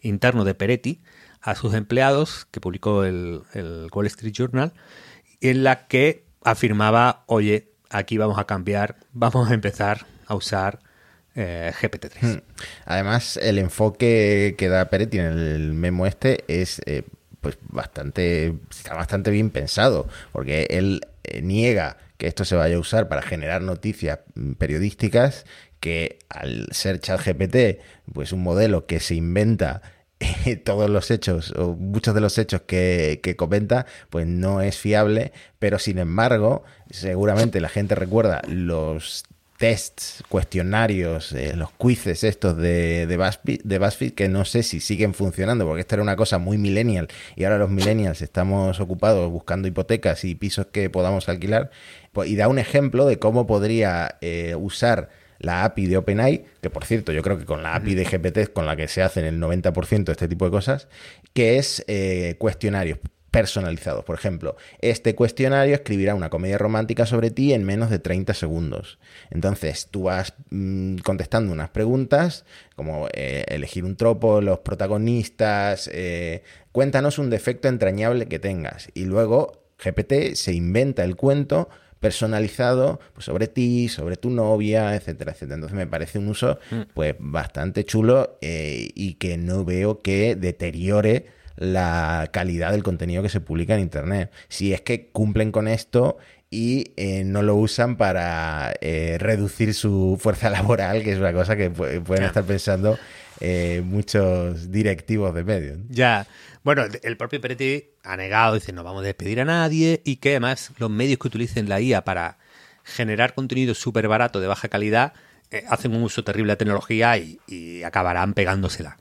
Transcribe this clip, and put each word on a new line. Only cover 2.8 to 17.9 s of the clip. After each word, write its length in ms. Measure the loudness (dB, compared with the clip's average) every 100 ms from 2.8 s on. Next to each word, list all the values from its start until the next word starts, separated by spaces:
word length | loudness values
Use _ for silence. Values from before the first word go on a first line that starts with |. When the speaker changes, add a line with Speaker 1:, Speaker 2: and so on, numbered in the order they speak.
| 0 2
Speaker 1:
el, 400 | 2 -2 -6 -8 -10
el 360 | -10 -10 -10 -8
Wall 140 | -4 -4
Street 260 | -4 -8
Journal, 400 | -4 -2 -2 -2 -6 -20 -20 -20 -20 _ _
en 240 | 2 4
la 240 | 4 2 0
que 360 | 2 4 2 _ _
afirmaba, 800 | 0 2 2 4 4 6 4 2 0
"Oye, 460 | 2 4 2 -2 _ _
aquí 260 | -6 -2 0
vamos 220 | 0 0
a 60 |
cambiar, 500 | -2 -4 -2 0 -2 -6 _
vamos 380 | 0 2 4 4
a 40 |
empezar 520 | 2 0 0 -2 -2 -8 -16 -6
a 80 | -6
usar, 420 | -2 -2 -2 -4 _ _ _ _ _
eh, 380 | -8 -6 -4 -6 -4
G 100 | -4
P 80 | -4
T 100 | -14
tres". 260 | -2 -2 -2
Speaker 2:
Hmm. 60 | -10 -18 -16 -14
Además, 520 | -4 -2 0 -2 -2 -2
el 160 | 0 2
enfoque 960 | 0 0 0 2 4 6 4 4 2 0
que 120 | 2
da 200 | 2 2
Peretti 300 | 0 0 0
en 80 | 0
el 460 | 0 0 -2 -2
memo 340 | -2 0 0 0
este 380 | 0 0 0 -2
es, 340 | -2 -2 -6 -6
eh, 160 | -6 -8 -18 _ -10
pues 180 | -10 -8 -10
bastante, 840 | -10 -10